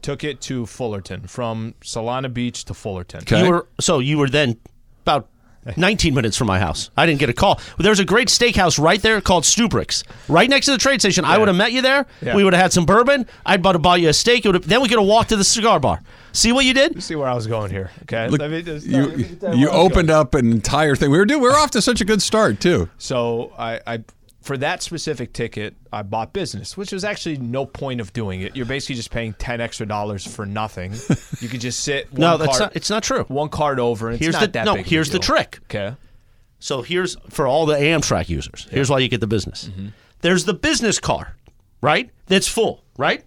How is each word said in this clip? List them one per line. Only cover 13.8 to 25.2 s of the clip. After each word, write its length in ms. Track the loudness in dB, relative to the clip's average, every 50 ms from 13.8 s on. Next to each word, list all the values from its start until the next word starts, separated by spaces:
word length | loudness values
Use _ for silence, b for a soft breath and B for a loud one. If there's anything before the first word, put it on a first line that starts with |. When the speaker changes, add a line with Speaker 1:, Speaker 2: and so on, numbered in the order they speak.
Speaker 3:
buy 160 | 4 4 4
you 120 | 6 6 4
a 40 | 4
steak. 320 | 4 4 4 2 4 4
It 40 | 2
would 60 | 2
have, 140 | 2 2 2
then 120 | 2 2
we 80 | 4 4
could 100 | 4 4
have 100 | 4 4
walked 220 | 4 4 4 2
to 60 | 2
the 60 | 2 2
cigar 360 | 2 2 2 2 4 4 4
bar. 220 | 2 0 -2 -2 -6 B B B B B
See 220 | B 0 0 2 2
what 120 | 4 4
you 80 | 4 4
did? 200 | 4 2 2 0
Speaker 1:
You 60 | -4
see 160 | -10 -8 -6
where 100 | -4 -2 -2
I 60 | -2
was 120 | -2 -2 -4
going 220 | -4 -4 -4 -4 -6
here, 180 | -6 -8 -8 -12 -18 -12
okay? 260 | -6 -6 -4 -2 0
Speaker 2:
Look, 120 | -2 -2
Speaker 1:
Let 100 | -2 -2
me 120 | -6 -8 -8
just, 240 | -8 -10 -10 -6
Speaker 2:
you, 200 | -2 0 0 0
Speaker 1:
let 100 | 0 -2
me 80 | -4 -6
just 160 | -6 -8 -8
tell 140 | -6 -2 2
Speaker 2:
you 100 | 2 2
Speaker 1:
where 80 | 4 4
I 40 | 4
was 80 | 4 4
Speaker 2:
opened 180 | 4 4 4 4
Speaker 1:
going. 120 | 4 4
Speaker 2:
up 140 | 4 4 2
an 180 | 2 2 2 2
entire 420 | 2 0 0 0 2 2 2 2
thing. 160 | 2 2 4
We 80 | 4 4
were 60 | 4
doing, 160 | 4 4 2
we 80 | 4 4
were 60 | 4
off 140 | 4 4 2 2
to 100 | 0 0
such 180 | 2 0 0 2
a 20 |
good 160 | 0 0 0 0
start, 380 | 0 2 2 2 2 2 2
too. 300 | 2 2 2 2 0 -2 _ -14
Speaker 1:
So 540 | -10 -6 -4 -2 -2 -2 -2 -4 -6 -8 -10 -10
I, 220 | -8 -8 -8 -8 -8
I, 180 | -8 -10 -10 -10 -14 _ _ _ _ _ _ _
for 160 | -8 -6 -4
that 240 | -2 -4 -4 -4 -8
specific 500 | -10 -10 -8 -6 -6 -6 -6